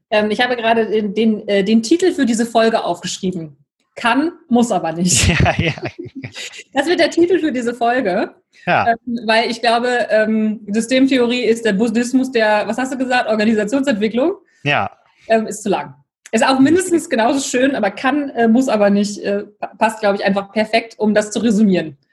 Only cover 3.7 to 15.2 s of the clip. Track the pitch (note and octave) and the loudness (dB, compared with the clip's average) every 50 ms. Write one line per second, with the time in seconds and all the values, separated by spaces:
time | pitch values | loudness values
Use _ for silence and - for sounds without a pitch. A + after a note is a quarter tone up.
3.7 | _ _ _ _ - - - A#3 A#3 C4+ D4+ E4+ F4 - _ - A#3 A#3+ A3+ - | _ _ _ _ -10 -4 -2 0 0 0 0 -2 -4 -8 _ 0 2 2 2 2
4.7 | G3+ F3+ E3 E3 D#3+ E3 F#3 F3+ F3 - - - E3+ C#3+ - F3+ D#3 - - E3 | 0 -2 -2 -4 -4 -2 0 0 2 2 2 2 2 2 2 2 2 2 0 -2
5.7 | - - - D3+ - - - A#2+ - C#4 - - - - - - - - - _ | -2 -4 -8 -12 -12 -12 -16 -14 -14 -14 -16 -14 -14 -14 -16 -16 -16 -18 -18 _
6.7 | - C4 C#4+ D#4 F4 - E4 - - E4 E4+ F4 G4 E4 D4+ D#4 A#3 B3+ A#3 A#3 | -4 -2 0 0 2 2 0 0 2 2 2 2 2 2 0 0 -2 -2 -4 -4
7.7 | A#3+ A#3+ A#3+ A#3 A#3+ B3+ A#3 F#3+ F3 G#3 D4+ - - _ _ _ _ _ - - | -4 -2 0 0 0 0 0 -2 -2 -2 -4 -6 -8 _ _ _ _ _ -4 0
8.7 | E3+ B2+ G#2+ A#3 A#3 A3+ - - A#3 A3+ - G#3+ A3 A3+ A#3+ G#3 A#3 - - A#3 | 0 2 2 0 0 -2 -4 -8 -8 -6 -2 0 0 2 0 0 -2 -2 0 0
9.7 | A3+ A#3+ A#3+ B3 B3 A#3+ G#3+ - G#3 G#3+ G#3+ G#3+ A3 A3 G#3+ G#3+ G#3+ A3 - G3+ | 0 0 0 0 -2 -2 -2 0 0 0 2 2 0 0 0 -2 -4 -6 -6 -6
10.7 | G3+ A3+ A3 A3+ C4 C4 C4+ C4+ C#4 B3+ A#3+ A#3 B3 B3 B3 G#3 A#3 A3+ - A3 | -4 -4 -2 0 2 2 2 4 2 2 0 0 0 0 0 0 0 0 0 -2
11.7 | G3+ F#3 A#3 A#3+ G3+ A#3 A#3+ A#3+ - B3+ C4 C4 - A3+ A3 G#3+ G#3+ G#3 G3+ F#3+ | 0 0 0 0 0 -2 -2 0 0 0 0 0 0 0 2 2 2 2 0 -2
12.7 | A3+ B3+ B3+ C4+ C#4 B3 C4 B3 B3+ B3 - - A3 G#3+ G#3+ A3 A3+ G#3+ G#3+ G#3 | -4 -4 -4 -4 -4 -4 -4 -2 0 0 0 0 0 0 2 2 2 0 0 0
13.7 | C4 C#4 C4+ C#4+ B3 G3 G#3 A3+ F#3+ A#3 C4+ E4+ G4+ - _ _ _ _ - C#3+ | -2 -2 0 0 0 0 -2 -2 0 0 0 -2 -2 -4 _ _ _ _ -2 -2
14.7 | D3 A#2+ G2+ - - _ _ _ _ _ | 0 0 0 -2 -6 _ _ _ _ _